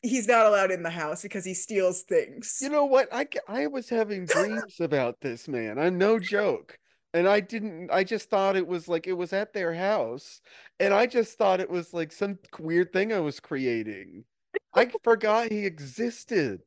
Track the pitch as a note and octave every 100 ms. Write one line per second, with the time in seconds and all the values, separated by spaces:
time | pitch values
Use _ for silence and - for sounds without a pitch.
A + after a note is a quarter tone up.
0 | A#3+ C4 G#3 A#3 A3 G3+ F#3+ F#3 E3+ E3+
1 | D3+ D3+ G3+ G3+ F#3 F#3 - G#3 F#3 F3+
2 | - E3+ C3 - - - C4+ D4 C#4+ C4+
3 | B3 A#3+ C#4+ - - A#3+ D4 C#4 A3+ A#3
4 | G#3+ G3 F3+ - G#3 A3 G3+ - E3 C#3+
5 | B2 - C#3 A#2 - B2+ A2 A2+ E3+ F3+
6 | G3 A3+ F3+ G3+ G3+ A#2+ - - _ _
7 | _ E3+ F#3 G#3 G3 A3+ G#3+ E3 F3+ F3+
8 | F#3+ A3 - G3+ G3 F#3+ E3+ F3+ E3 E3+
9 | F3 F3+ F3 F#3+ G#3 G#3 E3+ E3 F#3+ G#3
10 | A2+ B2+ - - _ - - _ G3 G3+
11 | A#3+ A#3+ A3 - G3+ F#3 F#3+ F3 E3 F3
12 | D#3+ - G3+ F#3+ _ - D#3+ E3+ F3+ F#3
13 | G#3+ G#3 D3+ - - C#3+ C3 A#2 G#2+ G2
14 | F#2 F2 - _ _ - _ - A#3+ -
15 | - A3+ G#3+ A3 A#3 G#3+ G3 D#3+ C#3 B2+
16 | A#3+ - - G#3+ C3+ F#2